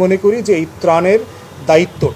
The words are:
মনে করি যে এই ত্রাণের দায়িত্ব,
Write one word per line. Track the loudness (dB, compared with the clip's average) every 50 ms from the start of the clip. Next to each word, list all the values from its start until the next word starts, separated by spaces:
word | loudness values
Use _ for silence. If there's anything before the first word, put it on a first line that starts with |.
| 0
মনে | 0 0
করি | 0 0 0 0 0 0
যে | 0 0
এই | 0 -2 -4 -8 -4
ত্রাণের | -2 0 2 2 2 2 2 0 -2 -6 -14 -20 -20 -20 -20 -8 -2
দায়িত্ব, | 2 2 2 2 0 -4 -4 -4 -4 -2